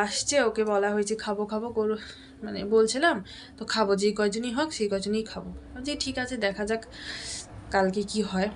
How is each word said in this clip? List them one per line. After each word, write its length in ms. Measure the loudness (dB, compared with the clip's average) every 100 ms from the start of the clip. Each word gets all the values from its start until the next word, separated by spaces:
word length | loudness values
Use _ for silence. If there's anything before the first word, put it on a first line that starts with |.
| 2
আসছে, 300 | 0 2 4 4
ওকে 140 | 2
বলা 240 | 2 2 4
হয়েছে, 200 | 2 0 -2
"খাবো, 180 | -2 -2 -2
খাবো, 220 | -4 -4 -2
করো।" 180 | 0 -2 -6 -16 -20 -12
মানে 180 | -10 -6
বলছিলাম, 520 | 4 6 6 4 2 2 -4 -14 -16 -10
তো 60 |
খাবো, 280 | -2 2 4 4
যে 120 | 4
কয়জনই 400 | 4 2 0 -2
হোক 160 | 0 0
সেই 160 | 0 0
কয়জনই 340 | 0 0 0
খাবো। 280 | -2 -8 -10
আমি 240 | -12 -12
বলছি, 180 | -8 -6 -4
"ঠিক 160 | -4 -4
আছে, 160 | -4 0
দেখা 280 | 0 0
যাক 180 | -2 -2 -4 -14 -12 -10 -10 -10 -12 -14 0
কালকে 320 | 2 4 2
কি 180 | 0 -2
হয়।" 260 | 0 0 0